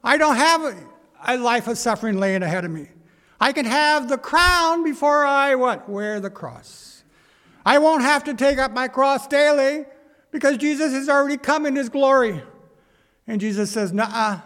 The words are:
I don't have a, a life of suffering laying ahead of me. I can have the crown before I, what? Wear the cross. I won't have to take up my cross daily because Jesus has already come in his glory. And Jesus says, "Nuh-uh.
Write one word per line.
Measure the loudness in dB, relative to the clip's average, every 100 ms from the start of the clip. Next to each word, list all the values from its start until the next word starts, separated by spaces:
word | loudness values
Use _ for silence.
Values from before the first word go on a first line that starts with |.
I | 2 2
don't | 4 4
have | 2 2
a, | -2 -10 -18 -20 _ _ -4
a | -2
life | 0 0 -2
of | -4
suffering | -2 -2 -2 -2
laying | 0 -2
ahead | -2 -4 -6
of |
me. | -10 -12 -20 _ _ _ _
I | -2
can | 0 -2
have | 0 2 0 0
the | -6
crown | 0 2 4 4 2 0
before | -2 0 2 2 2
I, | 2 2 2
what? | 0 -2 -6
Wear | -8 -6 -6
the | -8
cross. | -12 -16 -16 -20 -20 -20 -20 _ _ _ _ _ _ 2
I | 4
won't | 4 4
have | 2 0
to | -2
take | 0 0 0
up | -2
my | -4 -6
cross | 0 0 0 0
daily | 2 4 4 2 -2 -8 -20 _ _ _
because | -2 0 0
Jesus | -2 0 -2
has | -2 0
already | 2 2 -2
come | -2 -2 0
in | -2
his | -4
glory. | 0 2 4 2 -4 -12 -20 _ _ _ _ _ _ -8
And | -4
Jesus | -2 -2 -4
says, | -4 -4
"Nuh-uh. | -2 -4 -2 -4 -4